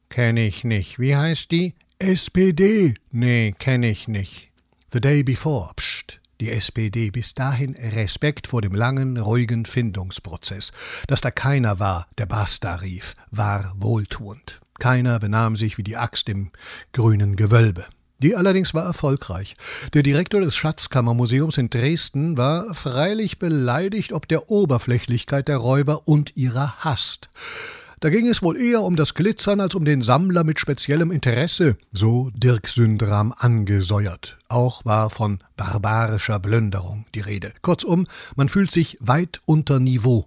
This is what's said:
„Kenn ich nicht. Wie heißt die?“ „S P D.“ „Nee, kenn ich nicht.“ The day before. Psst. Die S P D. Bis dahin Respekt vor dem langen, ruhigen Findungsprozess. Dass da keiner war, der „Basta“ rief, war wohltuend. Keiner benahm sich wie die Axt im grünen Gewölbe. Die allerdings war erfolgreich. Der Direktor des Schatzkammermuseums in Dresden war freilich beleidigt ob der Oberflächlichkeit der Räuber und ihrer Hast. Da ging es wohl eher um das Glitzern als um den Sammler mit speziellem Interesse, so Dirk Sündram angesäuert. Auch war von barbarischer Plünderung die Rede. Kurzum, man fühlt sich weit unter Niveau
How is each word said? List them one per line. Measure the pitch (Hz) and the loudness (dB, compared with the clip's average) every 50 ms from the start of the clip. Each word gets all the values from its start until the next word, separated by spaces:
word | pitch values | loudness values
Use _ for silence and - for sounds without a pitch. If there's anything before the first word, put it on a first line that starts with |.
| _ _ | _ _
„Kenn | - - 123 117 113 117 | -2 0 2 2 2 2
ich | 113 107 95 - - | 2 0 -2 -4 -4
nicht. | 120 113 104 90 - - - | -2 -2 -2 -2 -4 -4 -2
Wie | 120 135 143 | 0 2 2
heißt | 143 147 165 165 - - - | 2 2 0 -2 -4 -4 -2
die?“ | 170 170 180 180 - _ _ _ _ _ | 0 0 0 -2 -4 _ _ _ _ _
„S | 196 190 185 180 - - | 0 0 2 0 0 -2
P | - 185 185 190 175 | 2 4 4 4 6
D.“ | 147 190 196 220 220 196 156 113 - _ _ | 4 4 4 6 4 4 2 2 0 _ _
„Nee, | - 120 120 123 120 117 113 107 98 - | -4 0 2 2 4 4 2 0 -2 -2
kenn | - - 131 123 | -2 0 0 2
ich | 120 117 104 - - - | 2 0 0 -2 -4 -6
nicht.“ | 110 101 95 - - - - _ _ _ _ _ _ _ _ _ - | -6 -6 -6 -8 -10 -18 -20 _ _ _ _ _ _ _ _ _ -4
The | 123 | 0
day | 113 139 147 147 139 | 2 4 2 4 2
before. | 120 131 - - 156 151 123 85 - - - | 0 -2 -2 -2 -2 -4 -4 -4 -8 -10 -8
Psst. | - - - - - - - - _ _ _ _ | -8 -8 -8 -10 -12 -16 -20 -20 _ _ _ _
Die | 110 110 | -8 -4
S | - 110 101 - | -2 -2 -2 -2
P | - - 110 107 | -2 -2 -2 -2
D. | 101 117 113 104 | -2 -2 -2 -2
Bis | 98 123 117 - - | -2 -4 -6 -6 -4
dahin | - 131 135 139 120 139 131 135 | -4 -2 -2 0 -2 -2 -4 -6
Respekt | - 123 110 107 113 107 95 - - - 147 147 - - | -8 -8 -6 -2 -2 -2 -2 -4 -2 -2 -2 -2 -4 -8
vor | - - 120 | -4 -2 -2
dem | 104 98 92 | -2 0 0
langen, | 101 117 123 135 135 135 131 127 120 | 0 0 0 0 0 -2 -2 -2 -2
ruhigen | 110 101 113 123 123 110 120 117 110 | -2 0 2 0 2 0 0 -2 -4
Findungsprozess. | - - 131 120 113 90 101 92 95 92 - - - 82 - - - 98 95 - - - - - - - - - - | -2 -2 -2 -2 -2 -4 -6 -8 -8 -10 -12 -12 -12 -14 -10 -10 -10 -8 -6 -8 -8 -8 -12 -14 -12 -12 -12 -4 -2
Dass | 139 - | 0 0
da | - 135 | 0 0
keiner | - - - 131 139 139 123 110 104 90 | -4 -2 0 2 2 2 2 2 0 0
war, | 104 98 92 87 85 - - - | 0 -2 -2 -2 -6 -10 -8 -8
der | 113 90 | -6 -4
„Basta“ | 110 110 104 95 - - - 98 87 | -2 -2 -2 -2 -2 -4 -4 -6 -8
rief, | 87 90 95 90 90 - - - - - - | -6 -8 -8 -10 -10 -12 -14 -16 -18 -20 -14
war | - 107 104 104 101 101 98 95 92 98 | -4 -2 0 0 0 -2 -4 -6 -8 -4
wohltuend. | 98 110 117 110 104 - - - 110 101 101 - _ - - - _ _ _ - | -2 0 0 0 -2 -4 -8 -10 -12 -14 -16 -18 _ -20 -20 -20 _ _ _ -4
Keiner | - 123 127 123 123 127 120 113 | 0 2 2 2 2 2 0 0
benahm | 104 107 104 110 113 113 110 104 | 0 0 0 2 2 2 0 0
sich | 113 110 - - | -2 -4 -4 -4
wie | 101 | -8
die | 101 107 117 | -8 -6 -6
Axt | 120 117 - - - - | -6 -4 -4 -6 -4 -4
im | 104 98 98 95 - - - - - - - _ _ | -4 -6 -6 -8 -12 -18 -20 -20 -18 -20 -20 _ _
grünen | - 110 113 110 101 104 101 98 | 2 4 4 4 4 4 2 2
Gewölbe. | 92 110 101 113 117 113 110 92 85 - - - _ _ _ _ _ 135 | 2 2 4 6 6 6 4 2 -2 -8 -14 -18 _ _ _ _ _ 2
Die | 151 226 | 2 4
allerdings | 226 175 196 190 190 185 - - | 4 4 4 4 4 2 0 -2
war | 160 170 | -2 -2
erfolgreich. | 180 170 - - 143 135 143 - - 90 87 101 - - _ - - - - - - - | -2 -6 -2 0 -2 -2 -2 -4 -8 -8 -8 -8 -10 -14 _ -16 -14 -14 -12 -12 0 2
Der | 151 147 | 4 4
Direktor | 139 139 143 185 - - 208 | 4 4 2 0 2 0 2
des | 196 156 - | 2 2 0
Schatzkammermuseums | - - 156 156 - - - - 135 120 120 117 120 123 117 117 131 151 160 - - | 0 -2 -2 -2 -2 -6 -2 0 0 2 2 2 2 2 2 2 2 2 2 0 0
in | 131 110 | -2 0
Dresden | - 117 117 139 165 165 - - - 139 147 165 170 127 | 0 0 0 0 0 0 -2 -4 -2 -2 -2 -2 0 0
war | 123 135 151 170 190 226 185 | 0 0 0 -2 -4 -6 -10
freilich | - - 147 123 131 147 180 214 220 220 196 - - | -8 -8 -6 -2 0 0 0 0 -2 -2 -4 -4 -4
beleidigt | - 175 160 147 127 123 120 143 180 196 196 220 - - - | -2 0 0 0 0 0 0 0 -2 -2 -4 -4 -6 -4 -6
ob | 156 - - | -8 -4 -2
der | 160 160 - - | -2 -2 -2 0
Oberflächlichkeit | 220 208 202 156 131 117 - - 120 120 - - 120 120 - - - 139 135 - | 2 2 2 4 2 0 2 0 0 0 0 0 -2 -2 -2 -2 -2 -2 0 0
der | 147 135 | -2 0
Räuber | 113 123 131 139 143 135 151 156 - - | 2 2 2 4 4 2 0 -2 2 4
und | 151 151 147 - - - | 4 4 4 0 -4 -2
ihrer | 131 127 117 123 139 143 - - | -2 -2 0 0 -2 -4 -4 -4
Hast. | - 160 135 - - - - - - - _ - - - - - - - - - - - - - | -4 -4 -2 -2 -4 -6 -8 -12 -16 -20 _ -16 -16 -14 -12 -12 -14 -14 -16 -18 -20 -20 -18 -4
Da | - 156 | -2 2
ging | 151 220 233 240 | 2 4 4 2
es | 226 - - | 2 2 2
wohl | 170 160 262 | 0 0 0
eher | 247 240 240 226 202 | 0 2 2 2 2
um | 185 180 | 2 2
das | 160 147 - - | 2 2 0 0
Glitzern | - 151 214 220 - - 202 202 202 | 0 0 0 0 0 0 0 2 2
als | 196 185 - | 0 0 0
um | 196 160 | 0 2
den | 147 151 135 120 | 2 2 2 2
Sammler | 110 127 139 180 190 180 175 165 | 2 2 2 4 2 2 2 2
mit | 156 156 - | 2 0 -2
speziellem | - - 143 - - - 143 156 170 165 | -2 -4 -4 -4 -2 0 0 2 2 0
Interesse, | 185 151 - 135 113 113 143 170 - - 185 151 113 - _ _ | 0 0 0 0 2 2 0 0 0 2 4 4 4 2 _ _
so | - 95 98 110 117 123 127 131 107 | -4 0 2 4 4 2 0 -2 -4
Dirk | - 123 123 120 107 - - | 0 2 4 2 2 0 -4
Sündram | - - 117 110 110 104 117 101 104 104 104 110 123 | 0 2 4 4 4 2 0 0 2 2 2 0 -2
angesäuert. | - - 120 117 113 104 95 104 101 95 87 104 101 101 98 87 - - - - - _ _ | 0 0 2 2 2 2 2 2 0 2 0 0 0 0 -2 -4 -8 -14 -18 -18 -20 _ _
Auch | 117 123 123 127 120 - - | 0 0 0 0 -2 -4 -2
war | 120 107 110 110 107 | 0 2 2 2 0
von | - - 117 104 101 92 - _ _ - | -2 -2 -2 -2 -2 -4 -6 _ _ -8
barbarischer | 98 90 95 107 98 104 107 113 113 110 110 104 - - 113 104 | -6 -4 -4 -2 -2 0 0 2 0 0 0 -2 -2 -2 -4 -2
Plünderung | 90 101 110 117 113 104 92 98 90 90 98 104 110 - - | -2 0 2 2 2 0 -2 -4 -4 -6 -8 -10 -12 -10 -10
die | 107 | -10
Rede. | 101 95 104 101 90 101 - - _ | -8 -6 -8 -8 -8 -10 -14 -6 _
Kurzum, | - 175 - - 220 175 175 190 - - - - - - | 0 0 0 0 0 0 0 0 -2 -6 -16 -18 -12 -2
man | - 139 135 | 0 0 2
fühlt | - 202 196 175 | 2 2 2 2
sich | - 170 165 - - - | 2 2 0 0 -2 -10
weit | - 107 123 151 180 175 - - - | -2 0 2 2 2 -2 -6 -12 0
unter | - 156 156 147 - 143 135 | 2 2 2 4 2 2 2
Niveau | 127 131 127 123 101 131 123 113 - | 4 2 2 2 2 4 2 2 0